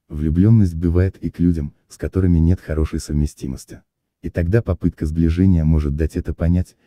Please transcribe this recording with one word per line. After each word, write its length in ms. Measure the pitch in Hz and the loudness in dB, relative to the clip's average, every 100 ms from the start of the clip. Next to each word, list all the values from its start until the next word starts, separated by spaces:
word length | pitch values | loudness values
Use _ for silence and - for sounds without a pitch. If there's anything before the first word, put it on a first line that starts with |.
| _ | _
Влюбленность 680 | 76 78 82 104 113 95 80 | -4 -2 2 4 4 4 0
бывает 400 | 87 85 95 - | 0 2 0 -2
и 100 | 85 | -10
к 100 | - | -2
людям, 340 | 87 82 71 - _ | 0 0 -6 -12 _
с 80 | - | -10
которыми 420 | 78 95 92 85 | -4 0 2 4
нет 220 | 82 90 | 4 0
хорошей 400 | - 78 78 80 | -2 -4 -2 -4
совместимости. 840 | - 76 73 - 69 64 - - _ _ _ _ | -6 -2 -4 -4 -12 -12 -14 -20 _ _ _ _
И 80 | 82 | -8
тогда 320 | - 85 113 | -4 0 0
попытка 420 | 107 87 87 - | 0 -4 -4 -4
сближения 600 | 76 80 82 82 95 85 | -6 0 0 2 2 2
может 320 | 78 80 76 73 | 2 0 0 -2
дать 180 | 78 | -4
это 180 | 87 87 | -4 -8
понять 440 | 80 82 90 87 _ | -4 0 0 -2 _